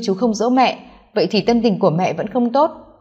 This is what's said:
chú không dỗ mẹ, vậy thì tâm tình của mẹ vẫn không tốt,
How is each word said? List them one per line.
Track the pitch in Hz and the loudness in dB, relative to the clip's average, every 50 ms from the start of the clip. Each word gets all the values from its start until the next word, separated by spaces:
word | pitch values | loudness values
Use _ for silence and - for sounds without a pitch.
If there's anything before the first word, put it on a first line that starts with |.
| - | 0
chú | 202 190 | -4 -2
không | 190 247 233 214 | -2 -2 -2 -2
dỗ | - 208 247 | 0 -2 0
mẹ, | 254 262 247 196 - - - - - - _ _ _ | 2 2 2 0 0 -4 -12 -20 -20 -20 _ _ _
vậy | 214 226 - | -2 -2 0
thì | - 208 | 0 0
tâm | - 233 240 233 | 0 2 2 2
tình | 220 240 185 - | 2 0 0 2
của | 196 175 | 2 0
mẹ | 151 175 131 - 156 | 2 2 -2 -2 -2
vẫn | 165 - 208 | -4 -6 -4
không | - 254 240 240 | -2 -2 -2 0
tốt, | 233 269 302 330 - - - - - _ | 2 0 0 0 -2 -8 -18 -20 -20 _